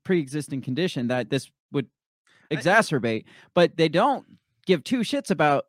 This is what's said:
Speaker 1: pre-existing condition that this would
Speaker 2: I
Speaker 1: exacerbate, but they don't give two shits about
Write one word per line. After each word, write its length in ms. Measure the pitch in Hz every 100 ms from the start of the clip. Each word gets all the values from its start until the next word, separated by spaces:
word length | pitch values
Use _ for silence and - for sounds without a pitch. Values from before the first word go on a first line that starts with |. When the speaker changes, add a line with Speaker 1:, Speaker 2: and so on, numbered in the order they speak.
Speaker 1:
pre-existing 560 | - 180 135 147 139 139
condition 460 | 123 127 180 151 120
that 220 | 127 113
this 200 | 135 - _ _
would 160 | 143 120 _ _ _ _ _ _
Speaker 2:
I 40 |
Speaker 1:
exacerbate, 720 | 170 156 220 - 139 117 110 - - _
but 240 | 180 170 -
they 120 | 160
don't 360 | 160 262 262 - - _ _ -
give 180 | 175
two 160 | - 254
shits 300 | 208 285 -
about 340 | 185 151 139